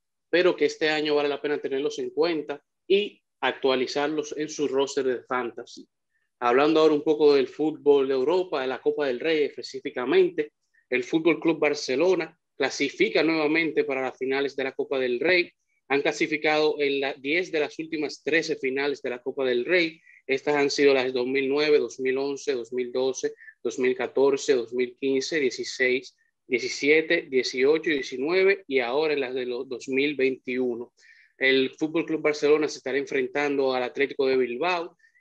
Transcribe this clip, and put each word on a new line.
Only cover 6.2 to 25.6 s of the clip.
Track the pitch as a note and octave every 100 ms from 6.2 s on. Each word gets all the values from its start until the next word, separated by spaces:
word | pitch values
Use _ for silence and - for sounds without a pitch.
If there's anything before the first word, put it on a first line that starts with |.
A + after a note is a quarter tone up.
| _ _
Hablando | A#2+ B2 D3+ D#3
ahora | D#3+
un | D3
poco | D#3 D3+ D3+ C#3+
del | B2+
fútbol | - D#3 D3 C#3 C#3+ C3+
de |
Europa, | C3+ C3 F3+ F3+ D3
de | C3
la | B2+
Copa | D3+ D3 C#3+
del | B2
Rey | D#3+ D#3
específicamente, | C#3+ - - C3+ D3 C3+ B2+ F3+ F3 E3 D3 _ _ _ _
el | B2+
Fútbol | B2 D#3+ D#3+ D3+
Club | D#3+ D#3+
Barcelona | D3+ C#3+ - C3 F3 F3 E3 - _ _
clasifica | C#3 - C#3 - G#3 F#3+
nuevamente | D#3 D#3+ D3+ D#3+ D#3+ D3+
para | D3 C3+
las | C3 -
finales | C3 C3+ C#3 C3+
de |
la | C3+
Copa | - C3+ C3+
del | B2+ A#2+
Rey. | D3+ F3+ F3 _ _ _ _
Han | C#3
clasificado | D#3+ D3+ D#3+ D3+ D#3 D3+ D3+ D3
en | C#3+ C#3
la | C3+ C#3
diez | C3+ E3 F3
de | D#3
las | C#3+ -
últimas | D#3+ D#3+ C#3+ -
trece | - D#3+ D#3 C#3+
finales | C3+ C3 C#3+ C3+
de | B2+
la | B2
Copa | C3+ C3+
del | C3 B2 C3
Rey. | F3+ E3 D#3+ _ - -
Estas | C3+ D3 D3
han | C#3+
sido | C#3+ C#3
las | C3+ B2+
de |
dos | B2+ B2
mil | C3+ C3+
nueve, | C#3 D3+ D3
dos | A#2+ -
mil | C3 C3
once, | C#3 C#3 -
dos | C3 A2+
mil | B2+ B2
doce, | B2+ C3 B2+ D3 - - _
dos | A#2+ A#2
mil | B2+ B2+
catorce, | A#2+ - C3+ C3+ -
dos | C3 A2+
mil | B2 B2 -
quince, | C3+ C3+ C3 E3
dieciséis, | C3 -